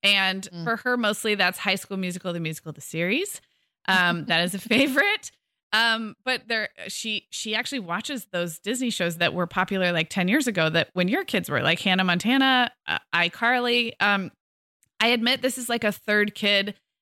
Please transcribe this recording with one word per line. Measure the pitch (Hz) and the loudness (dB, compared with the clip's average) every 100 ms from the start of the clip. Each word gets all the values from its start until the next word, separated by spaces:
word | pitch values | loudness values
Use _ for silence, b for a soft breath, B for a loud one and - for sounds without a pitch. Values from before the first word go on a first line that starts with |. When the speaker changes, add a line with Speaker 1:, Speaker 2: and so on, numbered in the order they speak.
Speaker 1:
And | 196 196 190 190 190 | 2 2 2 -2 -8
Speaker 2:
Mm. | 175 | -8
Speaker 1:
for | 196 226 | -4 -2
her, | 254 247 | -2 0
mostly | 214 208 220 208 | 0 0 -2 2
that's | 180 - | 0 0
High | 202 190 | -2 -2
School | - 190 | -4 -6
Musical, | 180 175 185 | -4 -6 -6
the | 170 | -6
musical, | 160 160 160 | -6 -6 -10
the | 147 | -14
series. | - 165 175 262 403 - _ _ _ _ - | -10 -4 0 0 -2 -10 _ _ _ _ 0
Um, | 185 180 170 147 | 2 4 0 0
that | 170 | 0
is | 175 | 0
a | 190 | -4
<laughs> | |
favorite. | - 233 277 262 403 427 - _ _ _ - | 0 2 4 2 2 0 -6 _ _ _ -2
Um, | 220 233 226 214 - | 2 2 0 -4 -8
but | 254 247 220 | -4 -4 -2
there, | 220 214 - 202 | -4 -4 -10 -12
she, | - 226 208 _ | -8 -6 -6 _
she | - 220 | -10 -4
actually | 214 - 269 | -4 -4 -6
watches | 170 180 - 269 - | -4 -6 -6 -8 -6
those | 175 175 160 | -4 -4 -6
Disney | 202 254 247 | -6 -2 -2
shows | - 175 165 | 0 -2 0
that | 170 | -2
were | 180 175 | 0 -2
popular, | 185 180 190 180 | 0 0 0 2
like, | 170 165 | 0 0
ten | 196 180 | 0 2
years | 285 247 | 2 2
ago, | 180 160 | 2 2
that | 165 - | 2 0
when | 180 180 | 0 0
your | 330 | 0
kids | 359 202 - | 0 -2 0
were, | 123 | 0
like, | 139 175 | 2 2
Hannah | 190 185 | 2 2
Montana, | 185 175 220 269 262 254 240 _ - | 2 2 2 4 4 4 2 _ -4
uh, | 85 - | -4 -2
iCarly. | 170 175 - 233 247 240 240 233 - | 0 0 0 0 2 2 0 -2 0
Um, | 202 196 180 _ _ _ _ _ _ - | 2 2 -2 _ _ _ _ _ _ 0
I | 226 | 2
admit | 240 233 262 | 4 2 0
this | 254 254 | 0 -2
is, | 240 | -4
like, | 233 | 0
a | 214 | 0
third | 202 - 208 208 | -2 0 2 2
kid, | - 202 202 202 - _ _ | 0 2 2 0 -8 _ _